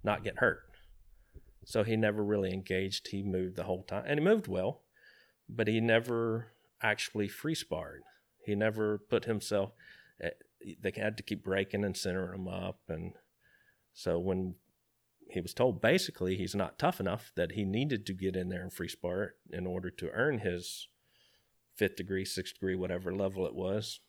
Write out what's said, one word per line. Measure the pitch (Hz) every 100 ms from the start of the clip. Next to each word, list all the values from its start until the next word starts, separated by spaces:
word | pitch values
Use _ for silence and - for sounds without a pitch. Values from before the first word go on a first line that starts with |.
not | 110 104
get | 104 -
hurt." | 123 - - - - - - - - - - -
So | - 117
he | 107 110
never | 107 104
really | 104 104 95
engaged. | 95 92 92 95 98 -
He | 98
moved | 101 92 92 92
the |
whole | 90 92
time, | - 95 -
and | 147
he |
moved | 156 220 -
well, | 92 95 151 _ _ - - _ _ -
but | 117 107
he | 113
never | 117 113 120 117 117 113 117 _ _ _
actually | 113 107 - 110 101
free | - 151
sparred. | 160 - 80 82 - - _ _ _
He | -
never | 101 110 107 107 104
put | - 113
himself, | 117 107 - 104 98 - - - - _
uh, | 85 - - _ - 82
they | 95 -
had | 107 110
to |
keep | - 104
breaking | - 95 98 101
and | 101 92
centering | 95 92 90 95
him | 92
up. | 92 92 92 -
And | 82 87 - _ _ _ _ _ _ _
so | - - 85
when | 92 92 92 87 _ _ _ _ _ _ -
he | 92
was | 87
told | - 127 87
basically | 113 180 - - 92 95
he's | 92 101
not | 90 -
tough | 151 -
enough, | 95 107 - -
that | 85
he | 95
needed | 98 104 147 117 104
to |
get | 92 95
in | 92 90
there | 90
and | 92
free | - 85
spar | - 87 90 101 - -
in | 87
order | 92 92 90
to | - 85
earn | 107 139 127
his | 101 90 87 - - _ _ _ _ _ _ _ _ -
fifth | 101
degree, | - 95 95
sixth | 95 - 90
degree, | - 95
whatever | 92 90 87 90
level | 95 95 95 90
it |
was | 87 95 98 110 -